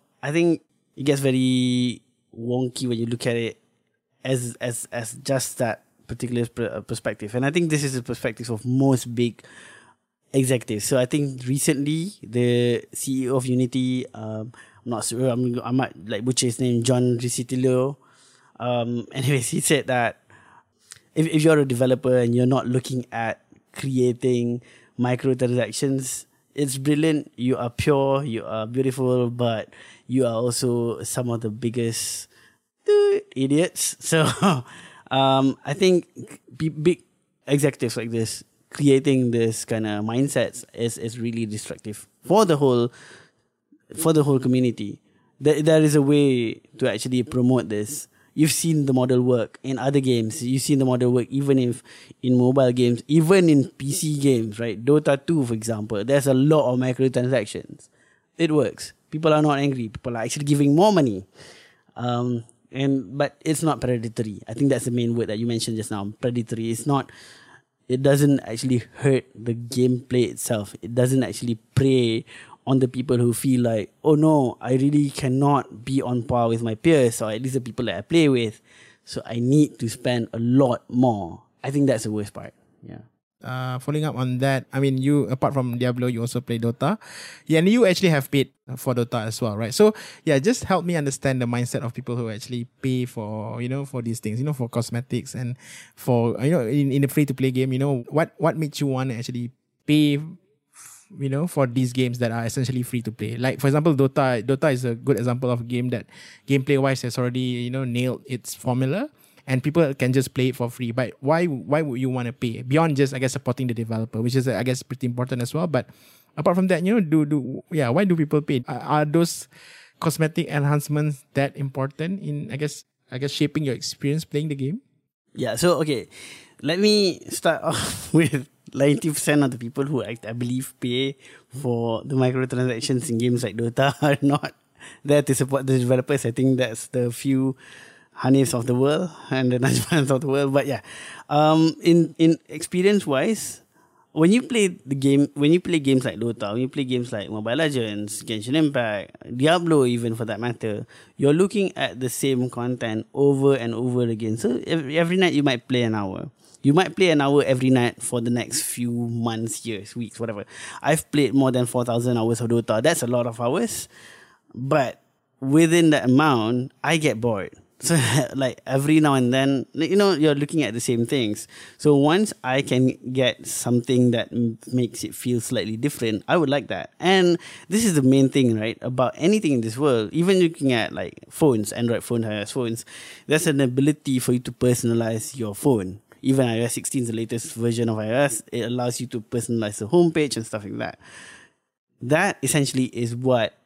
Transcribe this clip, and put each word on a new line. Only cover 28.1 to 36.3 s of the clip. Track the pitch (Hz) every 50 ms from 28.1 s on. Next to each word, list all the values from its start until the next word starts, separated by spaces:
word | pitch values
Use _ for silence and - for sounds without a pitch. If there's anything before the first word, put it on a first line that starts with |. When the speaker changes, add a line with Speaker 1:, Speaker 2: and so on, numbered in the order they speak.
| 135 139
Speaker 1:
you | 147 131 113 107 -
are | 64 107 110 107
beautiful, | 113 120 131 131 131 123 135 131 123 127 127 123 120
but | 120 120 123 117 113 107 - - - - - - - _ _
you | - 123 131 127
are | 117 113
also | 113 123 123 113 - 131 123 120 120 117 117 107 - 110
some | - - 135 123 120
of | 117 117
the | 117 110
biggest | 104 117 123 117 120 120 117 117 113 - - - - - - - _ _ _ _ _ _ _ _ _ _ _ - 415 415 403 403 403 - - - -
idiots. | 127 135 135 143 151 180 - - - - - - -
<laughs> |
So, | - - 165 160 156 123 120 - 180 202 151 127 120 - - - - - - - _ -
um, | 127 131 135 135 135 135 135 135 - - _
I | 135
think | 147 190 190 185 180 170 - - _ - 127 -